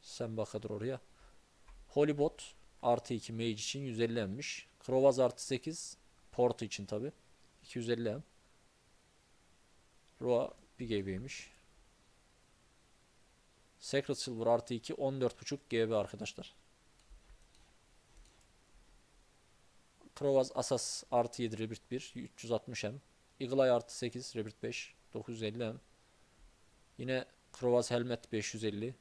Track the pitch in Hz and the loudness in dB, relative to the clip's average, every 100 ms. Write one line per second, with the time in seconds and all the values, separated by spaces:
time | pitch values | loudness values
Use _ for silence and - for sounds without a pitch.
0 | - - 120 110 104 107 104 104 117 131 | -14 -8 -4 -2 -2 -4 -4 -4 -4 -4
1 | - - - - _ _ - - - - | -10 -20 -20 -20 _ _ -20 -20 -4 4
2 | 147 147 147 - - - - - 117 120 | 4 4 0 0 -20 -20 -20 -2 4 4
3 | - 117 - 113 117 107 - 139 139 113 | 2 -4 -4 -2 -2 -2 -4 -4 -4 0
4 | 117 117 101 110 147 - - _ - 131 | 2 2 -2 -2 -6 -8 -12 _ 0 6
5 | 139 131 127 - - 131 - 165 - - | 8 8 4 2 -4 -4 -4 -8 -12 -16
6 | - - - - 123 113 107 - 98 107 | -20 -20 -10 2 2 2 -4 -6 -4 -4
7 | 135 - _ - - _ - 120 117 117 | -4 -10 _ -20 -20 _ -10 -6 -2 0
8 | 117 117 - _ _ _ _ _ _ _ | 0 -4 -8 _ _ _ _ _ _ _
9 | _ _ _ _ _ _ _ _ _ _ | _ _ _ _ _ _ _ _ _ _
10 | _ _ 123 117 - - - - 120 107 | _ _ 2 2 2 -6 -20 -12 -2 -2
11 | 95 95 131 - - - - - _ _ | 0 -4 -6 -12 -14 -20 -20 -20 _ _
12 | _ _ _ _ _ _ _ _ _ _ | _ _ _ _ _ _ _ _ _ _
13 | _ _ _ _ _ _ _ _ - 139 | _ _ _ _ _ _ _ _ -2 -2
14 | 139 135 - 113 117 117 - 120 - 160 | 0 -4 -4 0 4 4 2 -6 -4 -2
15 | 139 135 123 - - 139 _ 117 110 110 | -2 2 0 -2 -8 -8 _ 0 2 2
16 | 95 104 104 - - - _ _ _ _ | 0 -6 -10 -10 -16 -20 _ _ _ _
17 | - - - - - - - - _ - | -20 -20 -20 -20 -20 -20 -20 -20 _ -20
18 | _ - - - _ _ _ - - - | _ -20 -20 -20 _ _ _ -20 -20 -20
19 | _ _ - _ _ - - - _ _ | _ _ -20 _ _ -20 -20 -20 _ _
20 | - - 143 135 131 - 127 123 - - | -20 -2 4 4 4 0 0 0 0 -6
21 | - 123 117 - 120 107 110 113 _ 127 | 2 2 2 0 -4 -2 -6 -6 _ -8
22 | - - - - 113 113 - 120 104 135 | -8 -12 -14 -12 -2 -2 -2 -6 -6 -6
23 | _ _ _ _ 127 135 131 120 - - | _ _ _ _ 0 4 6 6 2 -6
24 | 120 123 - 113 110 - 117 120 - - | -6 -6 -8 -6 -6 -6 -6 -6 -10 -16
25 | - 113 107 113 110 113 113 123 - _ | -12 -10 -8 -4 -4 -2 -4 -6 -14 _
26 | _ _ _ _ - _ - _ _ - | _ _ _ _ -20 _ -20 _ _ -10
27 | 123 131 - _ _ - 123 120 117 120 | -2 -2 -2 _ _ -2 4 6 6 2
28 | 123 117 - 110 - 110 110 101 117 131 | 2 -4 -2 -2 -2 -2 -2 -2 -6 -8